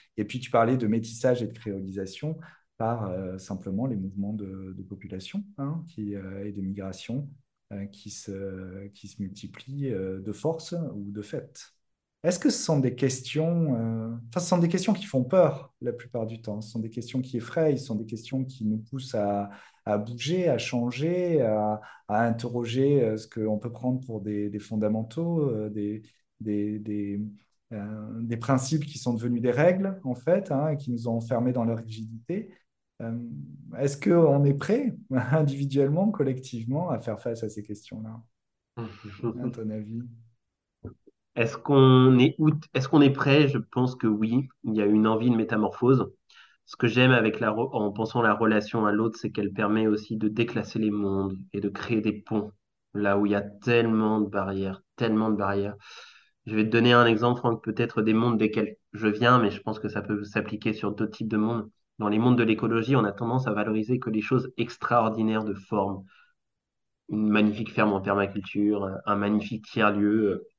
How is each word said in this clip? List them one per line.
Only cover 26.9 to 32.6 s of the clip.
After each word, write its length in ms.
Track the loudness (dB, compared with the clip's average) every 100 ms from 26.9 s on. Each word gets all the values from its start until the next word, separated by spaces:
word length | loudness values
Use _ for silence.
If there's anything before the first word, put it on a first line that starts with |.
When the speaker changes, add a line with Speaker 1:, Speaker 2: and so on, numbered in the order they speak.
| -4 -4 -4 -8 -12 _ _ _
Speaker 1:
euh, 340 | -10 -10 -10 -10 -8
des 160 | -6 -4
principes 480 | 0 0 2 -2 -2
qui 120 | -6
sont 140 | -4
devenus 280 | -2 -2 0
des 100 | 0
règles, 480 | 4 4 4 0 -4
en 120 | -6 -4
fait, 360 | 0 0 2
hein, 180 | -2 0
et 80 | -2
qui 140 | -4
nous 160 | -4 -2
ont 100 | -4
enfermés 360 | -2 0 0
dans 100 | 0
leur 140 | 0 -2
rigidité. 760 | -6 -12 -12 -12 -8 -6 -8 -14